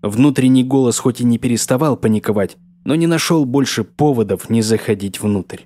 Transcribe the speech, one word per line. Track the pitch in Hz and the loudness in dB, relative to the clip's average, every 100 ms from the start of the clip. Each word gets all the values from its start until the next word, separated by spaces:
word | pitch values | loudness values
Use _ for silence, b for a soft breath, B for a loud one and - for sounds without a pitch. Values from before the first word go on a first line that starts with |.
Внутренний | 104 104 143 135 131 131 | -4 2 2 4 4 4
голос | 127 135 127 110 | 2 2 2 0
хоть | 131 117 | -2 0
и | 120 | 0
не | 117 | 0
переставал | 131 113 - 127 156 120 | 0 -2 -2 0 0 0
паниковать, | 113 107 - 104 95 - - _ - | 0 0 0 -2 -2 -6 -20 _ -4
но | 151 | 0
не | 165 | 0
нашел | 165 - 170 135 | 0 0 0 2
больше | 135 135 - | 0 0 -4
поводов | 104 - 151 127 101 95 - | -6 0 0 2 0 -2 0
не | 113 | -2
заходить | 110 110 - 104 98 - | 2 0 0 -4 -4 -6
внутрь. | 104 101 90 - | -2 -2 -4 -14